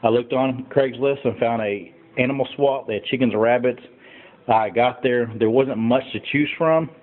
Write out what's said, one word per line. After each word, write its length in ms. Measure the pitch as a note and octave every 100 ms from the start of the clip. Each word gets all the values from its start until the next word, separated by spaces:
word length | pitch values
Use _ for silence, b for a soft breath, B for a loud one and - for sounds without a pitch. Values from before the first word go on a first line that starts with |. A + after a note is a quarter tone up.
I 60 | A2+
looked 240 | A#2 A#2+
on 320 | C3 C3 B2+
Craigslist 600 | C3 C#3+ C3+ A#2 C#3 C#3
and 120 | B2+ A#2
found 240 | A#2 A#2
a 300 | G#2+ G2+ F2+ - - -
animal 300 | B2+ C#3 B2+
swap. 320 | - C#3 C3+ A#2+
They 80 |
had 100 | G#2
chickens 280 | - C3 B2
and 100 | G#2+
rabbits. 400 | A2+ B2 B2 B2 - - B B B B -
I 220 | A2 G#2+
got 320 | G#2 B2 B2
there. 240 | C3 B2 A2+
There 240 | A2 A2
wasn't 280 | B2 C3+ A2
much 320 | A2+ B2+ -
to 80 | G#2+
choose 300 | - C#3+ D3 -
from 340 | D#3+ D#3+ D#3+ -